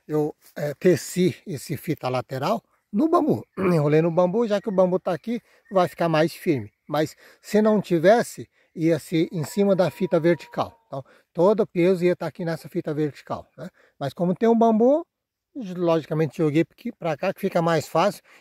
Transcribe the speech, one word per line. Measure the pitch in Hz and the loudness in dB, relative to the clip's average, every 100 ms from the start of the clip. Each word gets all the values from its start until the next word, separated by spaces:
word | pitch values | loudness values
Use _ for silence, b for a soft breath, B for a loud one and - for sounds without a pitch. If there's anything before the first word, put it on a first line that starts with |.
| - | -6
eu, | 151 151 - _ - | -4 -4 -8 _ -10
é, | 147 | -8
teci | - 180 156 - 175 180 - 214 | 0 2 2 0 -2 0 -2 -10
esse | 139 - 135 | -12 -10 -8
fita | - 139 127 | -6 -6 -4
lateral | 127 - 131 156 - - _ _ | -6 -6 -6 -4 -4 -8 _ _
no | 202 320 | -2 2
bambu. | 339 302 113 - | 2 2 -2 -4
<clears throat> | - | -4
Enrolei | 185 165 147 156 | 0 2 2 2
no | 170 | 2
bambu, | 165 180 220 226 | 2 0 0 -2
já | 202 | -2
que | 226 | 0
o | |
bambu | 185 185 185 | 2 2 0
tá | 190 | -2
aqui, | 165 226 240 b b _ | -4 -6 -8 b b _
vai | 190 175 | 0 0
ficar | - 170 | 0 0
mais | 156 165 | 2 0
firme. | - 190 135 101 _ - | -2 -2 -2 -6 _ -6
Mas | 147 156 - b b | -4 -4 -8 b b
se | - 208 | -2 2
não | 214 214 | 4 2
tivesse, | - 170 175 233 - - 113 _ _ | 0 4 6 4 2 -10 -18 _ _
ia | 185 160 151 | -2 0 0
ser | - 160 180 | -2 -2 -2
em | 180 | -4
cima | 139 202 196 | -4 0 2
da | 185 175 | 2 0
fita | - 185 170 | -2 -2 2
vertical. | 165 170 - - 107 - _ | 2 0 -4 -8 -8 -10 _
Então, | 135 b b _ | -14 b b _
todo | 165 185 214 | 2 2 2
o | 202 | 0
peso | 180 175 180 | 0 0 2
ia | 180 | 0
tá | 170 165 | -2 -6
aqui | - | -6
nessa | 165 160 147 | -8 -8 -8
fita | 170 165 | -8 -6
vertical, | 147 151 - - 117 - - | -4 -4 -6 -12 -12 -12 -18
né? | 175 b b _ | -18 b b _
Mas | 139 | -10
como | - 175 | -4 -4
tem | 180 226 | 0 2
um | 233 | 4
bambu, | 226 220 247 311 - _ _ _ _ | 4 4 4 2 -2 _ _ _ _
logicamente | 294 190 180 170 165 - 160 160 - | -14 -10 -2 0 0 0 -2 -2 0
joguei | 151 151 | 0 0
aqui | 160 _ 233 | -2 _ -14
pra | - 165 147 | -8 -6 -4
cá, | 190 | -6
que | - | -4
fica | 190 180 | -4 0
mais | 170 160 - | 0 0 0
fácil | 160 196 - b b | 0 0 -2 b b